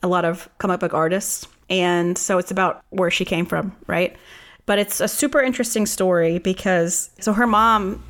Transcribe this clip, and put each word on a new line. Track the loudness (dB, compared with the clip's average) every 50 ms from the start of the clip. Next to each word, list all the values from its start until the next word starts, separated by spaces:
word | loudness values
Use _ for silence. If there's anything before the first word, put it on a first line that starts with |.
a | -2 0
lot | 0 2 2
of | 0 -2 -4 -8 -16 _ -4
comic | -2 -2 0 0
book | -2 -2 0
artists. | 0 2 2 0 -2 -2 -4 -6 -8 -10 -14 _ _ _ -2
And | 0 0 2 2 2 2 0 0 -2
so | -2 -2 0 0 0
it's | -2 -2
about | -2 0 0 0 -2 -4 -10 _
where | -2 0 0 0
she | 0 -2 -2
came | -2 -2 -2 -2
from, | -2 -2 -4 -4 -6 -8 -10 -6
right? | -4 -2 0 0 -2 -4 -10 -20 -20 -20 -20 -20 -20 -20 -8 _
But | 0 0 0
it's | 0 -2 -2 -2
a | -2 -2
super | 0 0 0 2 2 2
interesting | 2 2 0 -2 -2 -2 -2 -2 -2
story | -2 0 0 2 2 4 4 2 2 0 0
because, | 0 -2 -2 0 0 0 2 2 2 0 -2 -4 -6 -8 _ -4
so | -2 0
her | 2 2 2
mom, | 2 4 4 4 4 4 2 0 -2 -6 -8 -12